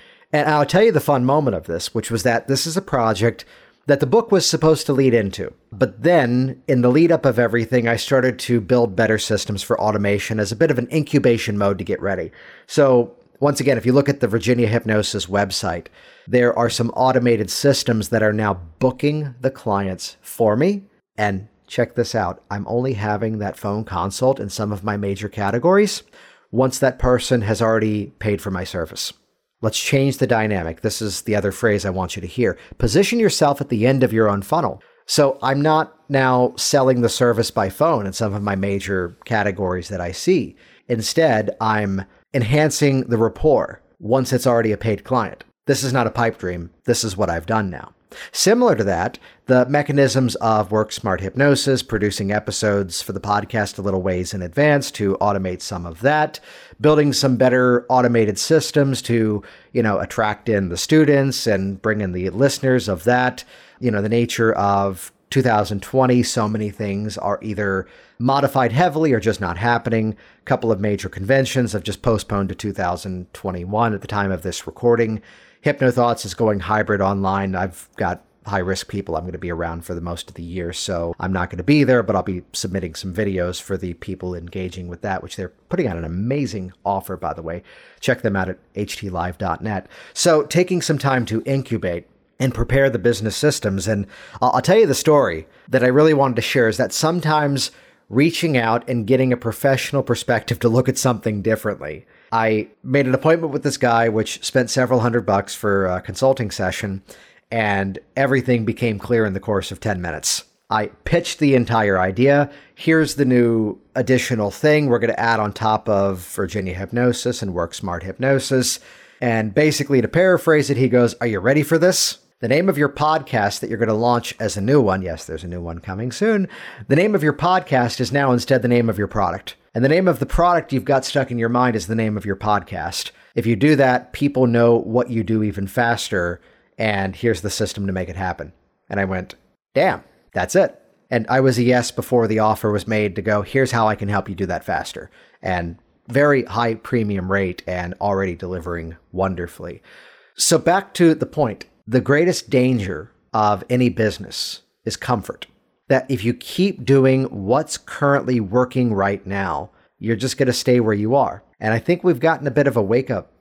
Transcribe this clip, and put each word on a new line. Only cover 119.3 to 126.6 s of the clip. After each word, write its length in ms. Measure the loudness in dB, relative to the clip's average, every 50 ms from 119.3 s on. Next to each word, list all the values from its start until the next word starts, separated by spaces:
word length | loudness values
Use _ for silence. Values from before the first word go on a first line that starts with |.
| 0 0 -2 0
basically, 480 | 0 2 2 2 2 0 -2 2 2 2
to 80 | 2 2
paraphrase 640 | 2 2 4 4 4 2 4 2 2 2 2 2
it, 60 | 0
he 120 | 2 2 4
goes, 280 | 4 4 4 2 0 -2
"Are 60 | -4
you 140 | -2 -2 0
ready 240 | 2 2 2 2 2
for 140 | 2 2 4
this? 400 | 4 4 2 2 -2 -2 -4 -8 _ _ _ _
The 100 | -2 0
name 200 | 2 2 2 2
of 100 | 2 2
your 100 | 0 0
podcast 680 | 0 0 0 2 2 0 -2 -2 0 0 0 0 0 -4
that 80 | -6 -6
you're 100 | -2 -2
gonna 140 | 0 0 2
launch 420 | 2 2 2 2 2 0 -6 -8 -6
as 180 | -6 -4 -4
a 60 | -2
new 180 | 0 4 4 4
one," 220 | 4 4 2 0
yes, 220 | -2 -6 -8 -10 -10
there's 200 | -10 -10 -10 -8
a 40 | -10
new 120 | -10 -8
one 200 | -8 -10 -10 -10
coming 320 | -10 -10 -8 -6 -6 -8
soon, 360 | -4 -2 0 0 0 0 -2 -4 -8 -14